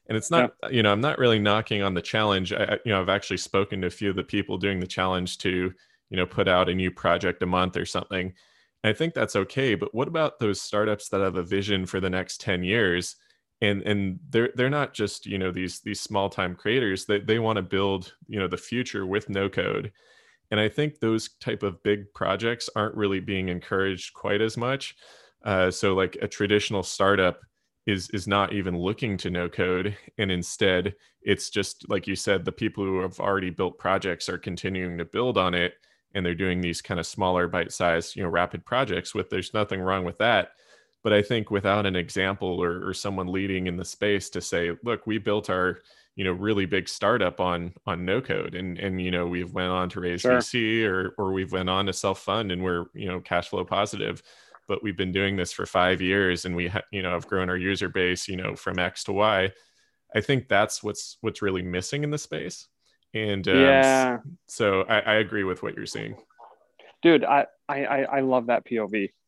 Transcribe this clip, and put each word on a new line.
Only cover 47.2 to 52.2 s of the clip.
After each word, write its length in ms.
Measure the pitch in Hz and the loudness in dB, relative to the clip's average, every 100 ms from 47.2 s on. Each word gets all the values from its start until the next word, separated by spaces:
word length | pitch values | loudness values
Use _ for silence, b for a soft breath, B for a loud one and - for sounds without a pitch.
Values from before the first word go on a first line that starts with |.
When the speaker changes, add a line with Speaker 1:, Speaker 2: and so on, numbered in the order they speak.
| 92 85 | 2 0
Speaker 1:
on, 340 | 92 87 85 - | 0 0 -4 -8
on 220 | - 87 90 | -6 -4 -2
no 160 | 107 | -2
code. 320 | 135 - - | 0 -4 -4
And, 240 | 87 92 87 | -6 -8 -6
and, 240 | 98 92 | -4 -4
you 80 | 90 | -2
know, 160 | 90 87 | -2 -2
we've 260 | 87 90 | -2 -4
went 160 | 92 90 | -4 -2
on 220 | 92 90 | 0 -2
to 100 | 95 | -4
raise 220 | 90 87 | -4 0
Speaker 2:
Sure. 140 | 123 127 | 2 2
Speaker 1:
V 40 | |
C 460 | 117 123 110 113 110 | 2 -2 0 0 0
or, 260 | 92 92 - | 0 -2 -2
or 140 | 98 | -2
we've 200 | 95 95 | -2 -2
went 160 | 92 90 | -2 0
on 180 | 95 98 | 0 0
to 60 | |
self-fund 600 | 90 101 95 | 0 -2 -2